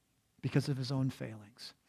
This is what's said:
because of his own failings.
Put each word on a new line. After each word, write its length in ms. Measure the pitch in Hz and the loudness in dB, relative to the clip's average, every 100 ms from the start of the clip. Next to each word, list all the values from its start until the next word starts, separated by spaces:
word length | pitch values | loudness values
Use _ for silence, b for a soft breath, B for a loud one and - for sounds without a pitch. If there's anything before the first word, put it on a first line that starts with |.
| _ _ _ _ | _ _ _ _
because 260 | 127 139 143 | 2 4 4
of 80 | 135 | 0
his 160 | 127 | 0
own 160 | 135 131 | 2 2
failings. 640 | - 123 110 104 - - - | 0 -6 -10 -14 -16 -18 -18